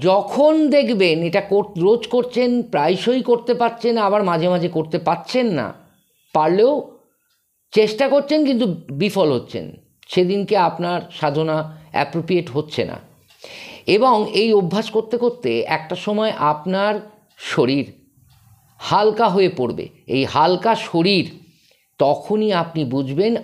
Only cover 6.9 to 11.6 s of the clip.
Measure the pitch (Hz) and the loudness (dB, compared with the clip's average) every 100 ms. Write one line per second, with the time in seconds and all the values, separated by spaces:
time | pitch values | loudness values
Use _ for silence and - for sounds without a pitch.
6.9 | - _ _ _ _ _ _ _ - 214 | -14 _ _ _ _ _ _ _ 2 2
7.9 | 214 269 285 285 302 285 247 233 170 - | 2 2 2 2 2 2 2 0 -4 -8
8.9 | 139 202 196 165 127 - 107 82 - _ | -4 -2 0 2 0 -4 -10 -12 -16 _
9.9 | _ - - 180 202 196 208 170 165 175 | _ -6 0 0 0 0 2 0 0 -4
10.9 | 175 - - 151 143 160 156 | -4 -8 -4 -2 -2 -2 -2